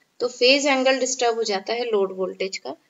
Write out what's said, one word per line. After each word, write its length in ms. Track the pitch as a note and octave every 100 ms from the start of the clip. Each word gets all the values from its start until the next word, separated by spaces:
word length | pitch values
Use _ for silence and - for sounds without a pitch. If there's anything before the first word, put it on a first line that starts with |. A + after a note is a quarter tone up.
| _ -
तो 80 | B3
phase 380 | - B3 C#4+ C#4+
angle 340 | C4 C4 C4
disturb 360 | B3+ - A#3+ A3+
हो 80 |
जाता 300 | G#3+ G3 G3
है 120 | A#3 A#3+
load 320 | G#3 F#3+ F#3+
voltage 400 | F#3 F#3+ F#3+ -
का। 180 | - D4+ _